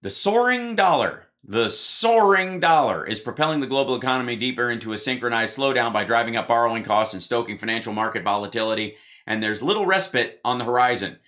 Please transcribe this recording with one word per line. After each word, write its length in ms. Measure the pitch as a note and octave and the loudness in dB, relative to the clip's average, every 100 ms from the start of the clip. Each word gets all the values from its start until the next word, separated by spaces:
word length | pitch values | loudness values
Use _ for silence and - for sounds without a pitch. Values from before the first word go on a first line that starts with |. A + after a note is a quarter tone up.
the 100 | G2 | -6
soaring 640 | - - A3 A#3+ B3 A#3+ A3 | -2 2 4 4 0 -2 2
dollar, 500 | F#3+ D#3 G#2 C#2 - _ | 4 4 0 -4 -18 _
the 260 | - G#2 A2+ | -6 0 0
soaring 920 | - - - A3+ A#3 G3+ G3 F#3 F#3 | 0 -4 0 2 4 6 4 2 0
dollar 440 | E3+ D#3+ C3 F2+ | 4 4 4 0
is 140 | - A2 | -4 -6
propelling 420 | - A#2 D#3 D#3 | -6 -2 0 0
the 60 | C3+ | -2
global 300 | C3+ C3+ B2 | 0 0 0
economy 400 | B2+ C3 A#2+ A#2+ | 0 -2 -2 -4
deeper 340 | B2 B2 A#2+ | -4 -2 -2
into 220 | A#2 A2 | -2 -6
a 40 | G#2+ | -6
synchronized 640 | - B2+ B2 A#2 A2 - | -4 -2 -2 0 -2 0
slowdown 340 | C3+ C3 A#2 | 0 2 0
by 120 | G#2+ | 0
driving 320 | G2+ A#2 A#2 A#2 | 2 2 2 -2
up 100 | - | 0
borrowing 380 | A#2 A#2 A2+ | 2 2 0
costs 300 | G#2+ G#2+ A2 | 0 2 2
and 80 | F#2+ | -2
stoking 360 | F2 A#2+ A#2 G#2 | -2 -2 -2 -6
financial 340 | A2 A2+ A2+ | -4 -4 -4
market 300 | G#2+ A2 G#2+ | -4 -2 -2
volatility, 720 | F#2 G2+ G#2 A2+ A2 A2 G#2+ - - - - | -2 -2 -2 -4 -2 -2 -4 -8 -20 -20 -6
and 160 | A2 | -4
there's 180 | G#2+ G#2+ | -2 -2
little 260 | B2+ G#3+ F#3+ | -2 0 2
respite 540 | F#3+ F#3+ C3 A2+ - | 0 0 -2 -2 -4
on 140 | - A#2+ | -4 -4
the 60 | |
horizon. 540 | A#2 B2 B2 B2 F#2+ - | 0 2 2 2 -4 -8